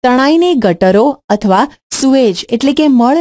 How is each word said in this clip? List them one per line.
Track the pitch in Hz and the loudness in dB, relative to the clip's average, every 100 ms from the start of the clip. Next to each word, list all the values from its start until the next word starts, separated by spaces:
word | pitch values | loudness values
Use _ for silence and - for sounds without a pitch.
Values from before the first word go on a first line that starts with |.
તણાઈને | 254 254 269 330 359 | 0 0 0 0 0
ગટરો | 302 208 175 190 196 269 269 _ | 0 -2 0 0 2 0 -4 _
અથવા | 208 208 190 285 - _ | -4 0 0 -2 -8 _
સુએજ | - 269 269 240 180 - | -4 0 2 0 -2 -6
એટલે | 233 269 | -4 -2
કે | - 302 | 0 0
મળ | 254 240 311 | 2 2 0